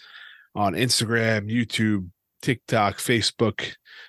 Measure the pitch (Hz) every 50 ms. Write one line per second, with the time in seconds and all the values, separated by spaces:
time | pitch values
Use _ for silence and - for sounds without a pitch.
0 | - - - - - - - - - _ - - 104 98 85 80 120 123 - -
1 | 117 104 117 117 113 113 113 107 101 104 110 120 117 107 - - 113 107 107 101
2 | 92 87 - _ _ _ _ - - - 131 - _ - - 113 104 101 95 -
3 | - - 123 117 107 - - - 120 107 101 - - - - - _ - - -
4 | -